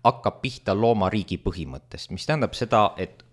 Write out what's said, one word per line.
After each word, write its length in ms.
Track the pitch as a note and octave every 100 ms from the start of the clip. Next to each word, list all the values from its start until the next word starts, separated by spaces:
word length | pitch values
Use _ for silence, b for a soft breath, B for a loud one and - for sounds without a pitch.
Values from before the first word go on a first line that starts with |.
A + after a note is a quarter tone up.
hakkab 360 | A#2 - G#2 -
pihta 320 | C3 - -
loomariigi 640 | G2 A#2 A2 F#2+ G#2 F2+ F2+
põhimõttest, 720 | G2 E2 C#2+ C2 _ - -
mis 140 | -
tähendab 320 | - D3+ A2 -
seda, 380 | A#2 A2+ G#2
et 260 | - - - -